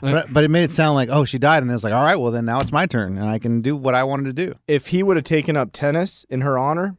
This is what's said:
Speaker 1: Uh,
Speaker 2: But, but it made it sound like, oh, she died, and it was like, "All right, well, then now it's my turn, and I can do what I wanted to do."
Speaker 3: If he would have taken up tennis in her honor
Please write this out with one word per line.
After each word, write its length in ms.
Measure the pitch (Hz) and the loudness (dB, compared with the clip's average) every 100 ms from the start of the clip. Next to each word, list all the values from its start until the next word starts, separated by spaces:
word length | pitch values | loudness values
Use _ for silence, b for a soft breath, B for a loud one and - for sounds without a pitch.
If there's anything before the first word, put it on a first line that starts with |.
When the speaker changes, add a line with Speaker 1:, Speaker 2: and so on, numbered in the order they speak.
Speaker 1:
Uh, 100 | 135 | -2
Speaker 2:
But, 220 | 151 - | 0 2
but 100 | 139 | 2
it 60 | 151 | 4
made 140 | 165 | 4
it 80 | 170 | 2
sound 240 | - 156 143 | 2 2 2
like, 120 | 120 | 2
oh, 120 | 143 | 2
she 140 | 131 127 | 0 2
died, 240 | 143 160 | 2 4
and 80 | 127 | 2
it 40 | |
was 100 | 120 107 | -2 0
like, 80 | |
"All 100 | 113 | 2
right, 120 | 147 185 | 2 2
well, 140 | 120 | 0
then 120 | 117 117 | -2 -2
now 140 | 123 | -2
it's 120 | 135 | 0
my 140 | 143 185 | 0 0
turn, 300 | 123 95 98 | -2 -2 -4
and 120 | 104 | -4
I 80 | 110 | -2
can 220 | 120 117 | -2 -2
do 120 | 117 147 | -2 -2
what 200 | 131 127 | 0 0
I 80 | |
wanted 320 | 135 139 135 131 | 0 -2 -4 -6
to 100 | 185 | -6
do." 80 | - - | -6 -2
Speaker 3:
If 200 | 143 - | -2 0
he 140 | 180 | 0
would 140 | 196 175 | 2 0
have 60 | |
taken 320 | 135 160 170 151 | 2 0 0 0
up 140 | 117 | -2
tennis 540 | - 143 156 190 - - | -2 -2 0 -2 -6 -8
in 120 | 131 | -4
her 160 | 139 131 | 0 0
honor 400 | 135 165 196 | 0 -2 -4